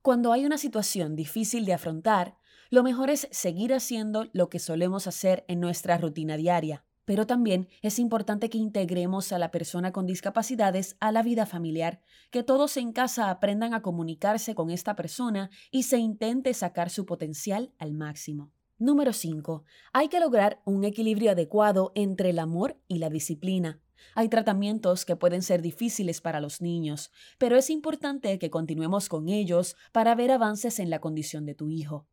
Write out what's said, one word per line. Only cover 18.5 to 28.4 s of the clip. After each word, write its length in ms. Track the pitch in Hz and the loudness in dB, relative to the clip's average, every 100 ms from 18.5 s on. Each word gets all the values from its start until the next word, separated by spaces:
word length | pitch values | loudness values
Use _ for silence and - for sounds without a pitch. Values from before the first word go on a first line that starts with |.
| _ _ _ | _ _ _
Número 360 | 240 285 269 | 4 4 4
cinco, 500 | 220 165 156 151 160 _ _ - | 0 -4 -6 -6 -8 _ _ -2
hay 140 | 254 302 | 2 4
que 120 | 349 | 4
lograr 400 | 330 233 202 - - | 4 6 4 2 -2
un 180 | 196 | 0
equilibrio 460 | 202 208 220 208 226 | 0 0 0 4 4
adecuado 640 | 180 151 214 208 190 185 | 2 2 4 4 4 2
entre 340 | - 202 185 185 | 0 -2 0 0
el 100 | 170 | 0
amor 400 | 160 170 247 - _ | -2 -2 -4 -6 _
y 100 | 175 | -4
la 100 | 160 | -2
disciplina. 720 | 156 - 151 185 190 170 151 _ _ - | -4 -4 -6 -2 -2 -2 -6 _ _ -10
Hay 140 | - 226 | -2 2
tratamientos 800 | 226 214 196 202 214 190 180 - | 2 2 0 0 0 0 0 0
que 100 | 170 | 2
pueden 240 | 175 180 | 2 2
ser 220 | 180 180 | 0 0
difíciles 580 | 165 165 233 - 185 160 | 0 -4 -4 -2 -4 -4
para 220 | 170 156 | -4 -4
los 180 | 147 - | -6 -6
niños, 500 | 175 170 156 147 - _ - _ | -4 -2 -2 -6 -10 _ -20 _
pero 180 | 247 247 | 4 4
es 140 | 262 | 4
importante 680 | 311 302 311 285 277 214 | -2 -2 -4 -4 -4 -2
que 120 | 196 | -2